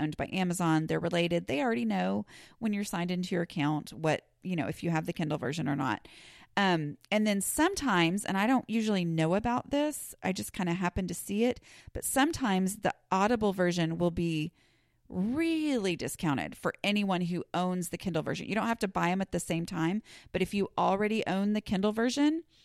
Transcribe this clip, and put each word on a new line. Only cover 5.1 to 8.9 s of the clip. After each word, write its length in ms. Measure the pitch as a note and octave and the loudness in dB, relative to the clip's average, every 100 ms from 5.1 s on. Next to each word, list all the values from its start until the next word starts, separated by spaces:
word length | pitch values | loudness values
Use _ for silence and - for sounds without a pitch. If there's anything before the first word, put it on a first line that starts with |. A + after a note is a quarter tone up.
Kindle 260 | - D#3 D3+ | -4 -2 -2
version 300 | A#2+ E3 D3 | -2 -2 -2
or 80 | C#3+ | -2
not. 320 | C3+ G#2 - - - - - - | -2 -4 -6 -20 -20 -20 -6 0
Um, 420 | G3 E3+ D3 - - | 2 2 0 -8 -2
and 160 | G#3+ | 0
then 160 | G#3+ G3+ | 2 2
sometimes, 840 | - - E4+ G4 C#4 F3+ E3 G3+ | 0 2 2 2 2 4 4 2
and 120 | - F#3+ | 0 0
I 120 | A3 | 2
don't 200 | C4 - | 2 2
usually 360 | A3 G#3+ | 0 2